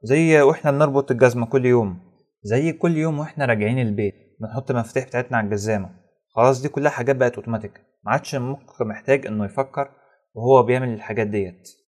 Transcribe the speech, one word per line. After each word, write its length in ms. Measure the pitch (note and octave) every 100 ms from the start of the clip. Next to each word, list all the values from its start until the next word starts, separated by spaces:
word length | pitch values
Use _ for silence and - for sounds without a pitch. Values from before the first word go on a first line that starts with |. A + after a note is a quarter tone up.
زي 380 | A2 C#3+ E3 D#3
وإحنا 300 | D3 D#3 D3+
بنربط 400 | C#3 D3+ C#3 C3+
الجزمة 360 | A#2+ B2+ A#2 A#2
كل 200 | C3+ B2
يوم، 340 | A#2+ G#2+ F2+ _ _ _ _
زي 300 | G#2 A#2 D#3+
كل 240 | D#3+ F3 D#3
يوم 220 | D#3+ D3
وإحنا 260 | D#3+ -
راجعين 340 | C3+ A2+ G#2 B2+
البيت 360 | A#2 G#2 G#2 - _ _
بنحط 300 | G#2+ B2+ -
المفاتيح 340 | B2 A#2 -
بتاعتنا 320 | B2+ B2 B2 B2
على 80 |
الجزامة. 460 | G#2 G#2 G#2 G#2+ F#2 - _ _ _
خلاص 340 | - B2 B2+
دي 60 | C#3+
كلها 220 | C#3+ D3
حاجات 260 | C3 A#2+ C3
بقت 200 | B2 -
أوتوماتيك، 440 | - A2+ G#2 - _ _
ما 80 | -
عادش 220 | C3+ -
المخ 480 | C#3 B2 C#3 _ _
محتاج 440 | A2 G2+ - C#3 -
إنه 180 | G#2+
يفكر 460 | G2+ - C3+ - C#3 _ _ _ _
وهو 280 | - A#2+ C3
بيعمل 320 | A2+ B2+ B2+
الحاجات 320 | A2 - A2 G#2+
ديت. 420 | G#2 F#2+ F2+ - _